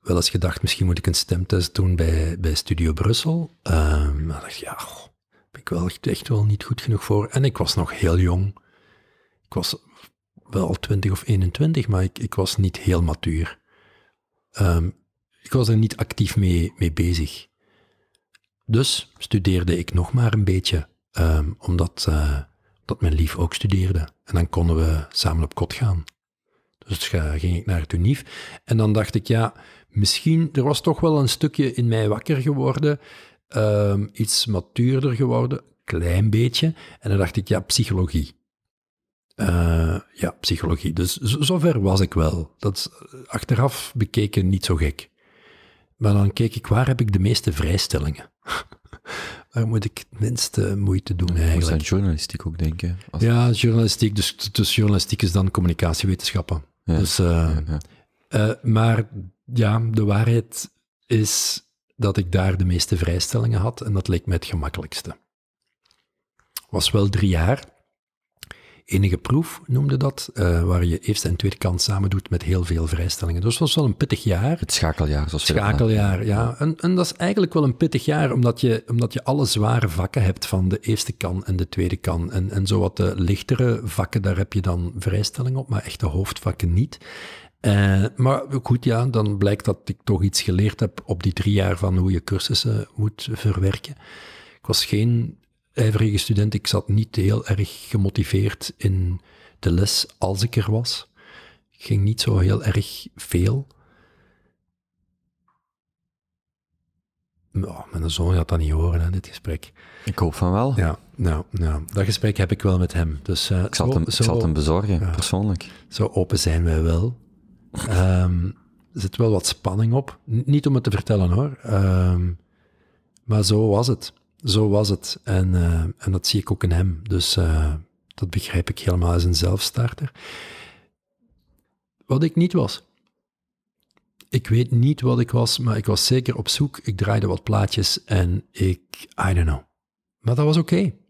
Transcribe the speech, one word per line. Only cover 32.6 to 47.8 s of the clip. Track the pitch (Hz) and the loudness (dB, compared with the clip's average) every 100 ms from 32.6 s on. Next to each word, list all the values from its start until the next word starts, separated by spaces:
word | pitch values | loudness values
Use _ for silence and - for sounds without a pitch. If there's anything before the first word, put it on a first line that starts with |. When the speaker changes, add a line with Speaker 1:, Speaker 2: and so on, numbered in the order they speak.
| 131 131 147 147 - - - _ _ | -2 0 0 -2 -8 -20 -20 _ _
Speaker 1:
ehm, | - 107 104 101 101 104 | -2 2 2 2 0 -2
iets | - 113 - - | -4 -2 -2 0
matuurder | 95 - - 123 131 139 | -2 -4 0 2 2 0
geworden, | 117 127 120 123 139 _ _ | 0 0 0 0 -4 _ _
klein | - 85 85 90 110 | -6 -2 0 2 4
beetje. | 107 120 - 160 160 - - | 4 2 2 -2 -2 -14 -10
En | 104 | -2
dan | 101 | 0
dacht | 90 - | 0 -2
ik, | 95 | -2
ja, | 92 | -4
psychologie. | - - 113 92 90 80 76 _ _ _ _ _ _ _ _ _ _ | 0 0 0 0 0 0 -4 _ _ _ _ _ _ _ _ _ _
Eh, | - 101 87 85 82 82 87 - | -6 0 2 4 2 2 -2 -6
ja, | - 87 - | -6 -6 -4
psychologie. | - 85 85 85 82 | -4 -2 0 -2 -2
Dus | 82 90 - | -2 -2 -2
zo-, | 101 135 | -2 0
zover | 143 180 165 131 | 0 2 2 2
was | 98 95 | 2 2
ik | 95 | 2
wel. | - 80 85 78 _ | 2 0 0 -6 _
Dat | 104 95 | -6 -4
is, | - | -10
eh, | - - 127 127 | -12 -20 -20 -10
achteraf | - - 117 135 - - 123 | -10 -2 2 2 -2 -10 -4
bekeken | 107 - 104 104 92 | -2 0 0 2 2
niet | 95 | 0
zo | - 82 | 0 0
gek. | 73 - - _ _ _ _ - _ _ _ _ | 0 -2 -16 _ _ _ _ -20 _ _ _ _
Maar | 110 | 2
dan | 101 101 | 4 2
keek | - 117 | 2 -2
ik, | - - | -2 0
waar | 107 127 | 2 2
heb | 123 | 2
ik | 113 | 2
de | 98 | 2
meeste | 95 117 - | 2 2 0
vrijstellingen? | 76 76 87 | -2 0 0